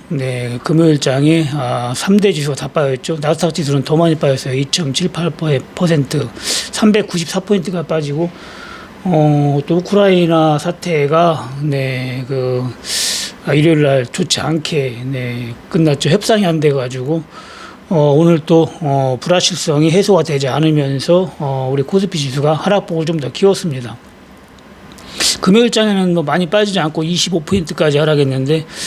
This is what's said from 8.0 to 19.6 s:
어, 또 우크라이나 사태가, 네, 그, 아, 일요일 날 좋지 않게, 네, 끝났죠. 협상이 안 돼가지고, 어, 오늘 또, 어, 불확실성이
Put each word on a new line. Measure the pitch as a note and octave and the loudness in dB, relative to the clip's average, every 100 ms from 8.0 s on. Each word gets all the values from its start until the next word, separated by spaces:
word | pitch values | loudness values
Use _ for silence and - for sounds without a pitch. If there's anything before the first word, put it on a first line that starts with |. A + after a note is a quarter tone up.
| C#3+ C#3+ E3+ - - - - - - - | -2 -2 -4 -6 -18 -18 -16 -18 -18 -10
어, | F#3 D#3+ D3+ D3 C#3+ C#3+ C#3 | 0 2 4 4 2 0 0
또 | E3+ | -2
우크라이나 | F3 G3+ G3+ F#3 E3+ E3 D#3 D3+ | 0 2 4 4 4 4 4 2
사태가, | F3 F3 F3 D#3 C#3+ D#3+ E3+ C#3 B2 C3+ | -2 -6 -2 0 2 2 2 0 -6 -6
네, | D3 C#3 C3+ B2+ B2+ B2+ B2 | -4 -2 -2 -4 -6 -6 -6
그, | C3+ B2+ B2+ B2+ - - - - - - - - | -4 -2 -2 -4 -8 -8 -6 -4 -6 -8 -8 0
아, | |
일요일 | D3 D#3 D#3 | 2 4 4
날 | C#3+ C3+ A#2+ | 4 2 0
좋지 | - D#3+ - | -4 -4 -2
않게, | A#2 D#3+ D3 D#3 C3+ A#2 B2+ | -2 -4 -2 -2 -4 -6 -8
네, | C3 B2 A#2+ A#2 A#2+ - | -6 -6 -6 -8 -12 -4
끝났죠. | F#3 D#3+ C#3 C#3+ | 2 2 2 2
협상이 | G3 - G#3+ F#3 | 2 2 2 2
안 | D#3+ | 2
돼가지고, | D3 C#3 B2 C3 B2+ D#3+ D3+ - - - - - - | 2 0 -2 -6 -4 -4 -6 -14 -20 -20 -20 -20 -2
어, | E3+ D3 C#3+ | 2 4 6
오늘 | E3+ E3 D#3 | 6 4 4
또, | E3 D#3+ - | 4 4 -2
어, | D3 C#3 C3+ B2 | -2 0 0 -2
불확실성이 | - F3+ - F3 | 0 0 0 -2